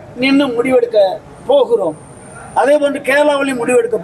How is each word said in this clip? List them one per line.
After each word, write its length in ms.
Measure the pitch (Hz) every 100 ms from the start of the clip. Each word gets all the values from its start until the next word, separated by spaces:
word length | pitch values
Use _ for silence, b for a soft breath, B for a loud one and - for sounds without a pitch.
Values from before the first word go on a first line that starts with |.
| - 240
இன்னும் 360 | 269 277 285 233
முடிவெடுக்க 420 | 262 254 233 214 190 180 - - -
போகிறோம். 500 | 285 226 226 170 151 - - - - -
அதே 240 | - 247 294
போன்று 220 | 285 277
கேரளாவிலையும் 640 | - 285 294 285 277 247
முடிவெடுக்க 360 | 233 247 226 -